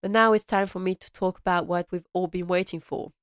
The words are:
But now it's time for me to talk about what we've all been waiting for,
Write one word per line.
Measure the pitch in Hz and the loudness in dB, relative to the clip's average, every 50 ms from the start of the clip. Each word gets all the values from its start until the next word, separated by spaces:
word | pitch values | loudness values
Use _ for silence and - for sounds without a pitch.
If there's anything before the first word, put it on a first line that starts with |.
But | - 196 | -6 0
now | 202 226 220 226 | 2 4 6 6
it's | 214 214 - | 6 4 2
time | - - 196 196 196 | 0 0 0 0 0
for | - 190 | -4 -4
me | 185 185 185 | -4 -4 -4
to | - - - | -4 -8 -20
talk | _ - - 185 185 - | _ -2 -2 -2 -2 -2
about | - - 180 175 170 170 | -2 0 0 0 0 0
what | 175 175 175 _ | -2 -4 -2 _
we've | - 180 165 _ _ | -8 -8 -8 _ _
all | 185 180 170 | -4 -4 -2
been | 165 185 180 175 | -4 -6 -4 0
waiting | 180 180 190 185 - 165 | 0 0 0 -2 -6 -12
for, | - - - - - - _ _ | -10 -8 -8 -8 -8 -10 _ _